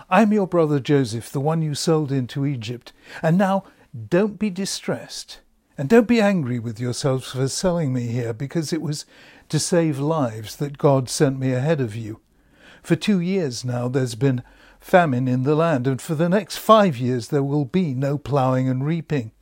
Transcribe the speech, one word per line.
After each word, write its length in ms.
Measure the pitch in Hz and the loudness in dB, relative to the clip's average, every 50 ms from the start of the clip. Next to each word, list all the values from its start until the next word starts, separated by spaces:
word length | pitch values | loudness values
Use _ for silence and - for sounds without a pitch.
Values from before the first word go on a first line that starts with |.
| - - | -4 2
"I'm 240 | 185 190 226 208 214 | 4 4 6 6 4
your 140 | 214 190 | 2 2
brother 320 | 170 175 170 160 147 151 143 | 2 2 2 4 4 2 0
Joseph, 520 | 113 - 147 139 135 110 110 117 - - | 2 4 4 4 2 0 -2 -6 -8 -6
the 80 | - 143 | -6 -2
one 220 | 135 156 165 165 | -2 0 0 0
you 140 | 160 151 143 | -2 -2 -4
sold 360 | - - 175 160 156 151 127 | -2 0 2 2 2 2 0
into 340 | 139 135 123 117 - 135 139 | -2 -2 -2 -4 -4 -4 -2
Egypt. 460 | 147 143 123 107 110 123 117 - - - _ _ - - - | -2 -4 -4 -6 -8 -10 -10 -14 -20 -20 _ _ -20 -10 -2
And 160 | - 160 165 | 0 2 2
now 260 | 185 208 185 196 196 - - _ _ _ _ - 117 110 101 | 4 2 2 0 -2 -4 -8 _ _ _ _ -16 -14 -4 0
don't 300 | 170 175 214 214 - - | 2 2 2 0 -2 -4
be 100 | 214 214 | -4 -4
distressed, 880 | 180 185 196 - - - - - 147 - - - - - - - - - _ _ _ _ _ _ _ | -4 -4 -6 -6 -6 -6 -6 -6 -6 -6 -8 -12 -14 -16 -16 -16 -20 -20 _ _ _ _ _ _ _
and 100 | - 139 139 | -8 0 4
don't 180 | 226 240 233 | 6 6 6
be 140 | 190 240 226 | 4 4 2
angry 380 | 202 202 202 180 139 120 123 120 | 4 2 2 0 0 -2 -4 -4
with 200 | 110 117 110 104 | -6 -8 -8 -6
yourselves 480 | 123 123 117 - - 139 131 131 - | -6 -6 -4 -2 -2 -2 -2 -2 -4
for 200 | - - 127 135 | -6 -4 -2 -2
selling 460 | 131 - - - 185 170 175 160 131 127 | -2 -2 -2 -2 0 0 0 0 -2 -2
me 140 | 127 120 | -2 -2
here, 260 | 117 113 127 120 117 117 | -2 -4 -4 -4 -4 -6
because 400 | 110 143 131 - 170 156 - 175 | -6 -8 -6 -4 -4 -4 -4 -4
it 80 | 160 | -4
was 240 | - 147 151 - - - - - - - - - - - | -4 -6 -6 -8 -10 -16 -20 -20 -20 -20 -20 -20 -10 -4
to 100 | - 151 | -4 -2
save 400 | - - 175 170 165 160 139 131 | -2 2 2 2 2 2 0 -2
lives 560 | 143 147 165 156 135 117 110 110 110 101 - | -2 -2 0 0 -2 -2 -4 -8 -12 -14 -8
that 220 | - 151 139 143 | -8 -8 -8 -2
God 320 | - - 143 139 135 127 - | 2 4 4 4 4 2 -2
sent 280 | - - 160 135 135 | 0 2 2 2 2
me 160 | 135 131 131 127 | 0 -2 0 0
ahead 260 | 123 131 156 170 143 | 0 0 0 0 0
of 160 | 131 110 101 | -2 -4 -4
you. 240 | 117 113 104 - - _ _ _ _ _ _ _ _ - - - - | -8 -10 -10 -12 -14 _ _ _ _ _ _ _ _ -20 -20 -20 -14
For 140 | - - 170 | -2 -2 0
two 240 | 156 - 214 208 180 | 0 2 2 2 2
years 440 | 170 180 196 196 165 135 120 107 - | 0 0 0 -2 -2 -2 -4 -6 -6
now 240 | 123 120 123 123 | -6 -4 -4 -4
there's 280 | 123 127 139 131 123 113 | -2 0 -2 -2 -2 -2
been 280 | 107 135 139 127 123 - - - _ - - - _ | 0 0 2 2 0 -4 -10 -18 _ -20 -20 -20 _
famine 480 | - - - 185 175 151 127 120 131 | 0 4 4 4 6 4 2 0 0
in 160 | 127 127 131 127 | 0 0 0 2
the 120 | 143 151 | 2 2
land, 320 | 151 165 170 156 123 120 | 2 2 2 2 0 0
and 140 | 135 135 120 | 0 -2 -2
for 140 | - - 165 | -4 -4 -2
the 140 | 143 175 170 | 0 0 2
next 280 | 180 214 185 - - | 2 0 -2 -4 -8
five 400 | - - - 220 220 202 185 135 | -2 4 6 6 6 6 4 2
years 300 | 117 127 120 127 123 107 | 0 -2 -2 -2 -2 -2
there 160 | - 156 139 139 | -2 -2 -2 0
will 220 | 139 143 151 143 | 0 0 -2 -2
be 280 | 117 - 185 185 151 127 | 0 0 0 0 0 -2
no 240 | 127 139 139 147 | -2 -2 -2 -2
ploughing 500 | 139 - 120 139 143 131 131 131 127 131 | -4 -4 -2 0 2 2 2 2 2 0
and 180 | 131 127 127 139 | 0 -2 -2 -2
reaping. 460 | 151 170 165 151 - 151 139 117 107 - _ | -2 -2 -4 -4 -4 -4 -4 -4 -6 -12 _